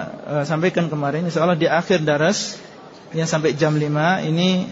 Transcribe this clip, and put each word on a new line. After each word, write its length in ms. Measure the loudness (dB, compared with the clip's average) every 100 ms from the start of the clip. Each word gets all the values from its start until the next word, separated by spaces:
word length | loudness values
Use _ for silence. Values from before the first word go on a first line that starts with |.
| -4 -10 -6
eh, 180 | -4 -2
sampaikan 400 | 0 0 0 -2
kemarin, 400 | -2 -2 -2 -2
insya 160 | 0
Allah 160 | 2 2
di 80 | 2
akhir 340 | 2 2 2
daras, 540 | 2 2 2 0 -4 -12 -18 -20 -20 -20 -10
ya, 160 | -6 -2
sampai 240 | 0 0
jam 240 | 2 2 2
lima 480 | 0 0 2 0
ini 400 | 0 0 2 0 -2